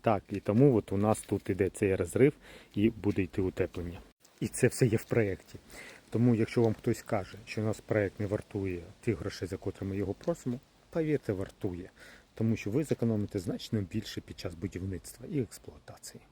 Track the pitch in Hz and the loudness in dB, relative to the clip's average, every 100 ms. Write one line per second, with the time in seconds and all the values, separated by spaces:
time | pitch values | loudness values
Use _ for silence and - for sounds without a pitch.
0 | 120 101 - 98 - 107 143 113 - 98 | 4 2 0 -4 2 6 8 6 2 2
1 | 107 110 - 101 - 95 95 - 101 95 | 2 2 0 -4 -2 0 0 2 2 2
2 | 87 101 139 - - - - 104 110 107 | 0 4 4 4 -20 -20 -8 2 2 2
3 | 101 101 92 - 92 - 90 - 85 87 | 0 0 -2 0 -2 0 -4 -4 -10 -10
4 | - _ _ _ 110 - 123 - 127 110 | -18 _ _ _ -6 2 2 4 2 2
5 | - 120 104 92 - - - - - - | 0 0 0 -4 -10 -20 -18 -18 -18 -20
6 | - 113 123 110 113 - 113 104 - 113 | -6 2 4 4 2 4 2 2 -2 -2
7 | - 107 90 98 - - 107 101 - 110 | -2 -4 -4 -14 -10 -4 -2 -4 0 2
8 | 98 - 104 104 - 101 95 90 85 - | 2 -2 -2 -2 -2 -4 -4 -4 -10 -6
9 | - 98 101 - 92 95 98 - 98 95 | -4 -2 -4 -6 -6 -6 -6 -6 -4 -2
10 | 95 - - 170 131 123 _ _ _ 170 | -4 -4 -4 -4 -4 -6 _ _ _ -4
11 | 156 143 - 95 95 - 101 87 92 - | 0 -2 -2 -4 -4 -6 -6 -6 -10 -18
12 | - - _ - 113 107 104 120 156 120 | -20 -20 _ -2 -2 0 -2 -2 0 0
13 | 117 107 101 101 92 240 - 110 92 110 | 2 0 -2 -4 -4 -6 -4 -4 -2 -6
14 | - - - - 95 82 90 90 98 87 | -6 -12 -12 -10 -10 -8 -8 -6 -6 -8
15 | - - - 156 110 - - - - - | -10 -16 -6 -4 -4 -8 -18 -20 -20 -18
16 | - - - | -18 -20 -20